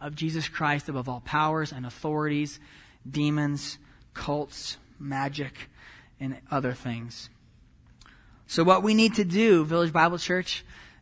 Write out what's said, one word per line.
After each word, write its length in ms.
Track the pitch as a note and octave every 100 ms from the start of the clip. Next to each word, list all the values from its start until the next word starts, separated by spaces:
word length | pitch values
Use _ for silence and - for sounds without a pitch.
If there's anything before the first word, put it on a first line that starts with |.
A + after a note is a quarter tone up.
of 140 | D3 D3+
Jesus 340 | D#3+ D#3+ -
Christ 400 | - D3+ C#3+ D#3+
above 180 | C3+ B2+
all 140 | B2
powers 500 | - D3+ D#3 D#3 D3+
and 140 | C3 B2
authorities, 760 | - D#3 D3+ D3+ D3 D3 - - - - _ C3+
demons, 680 | D3 D3 D3+ D3 C#3+ - - - - -
cults, 640 | - - D3 C#3 - - - - -
magic, 720 | C#3 C3+ C#3 D3 C3+ - - - - - - -
and 180 | C3 C3 -
other 220 | C#3+ B2+
things. 560 | B2 B2 A#2 A#2 - - - _ _ - _ - _ - - - - -
So 160 | -
what 200 | E3+ F#3
we 100 | G#3
need 220 | A3 A3+ A3
to 80 |
do, 420 | F3+ F#3+ A3+ E3+ D3+
Village 260 | E3+ E3+
Bible 260 | D#3+ E3+ F3
Church, 460 | - F3+ - - - - - -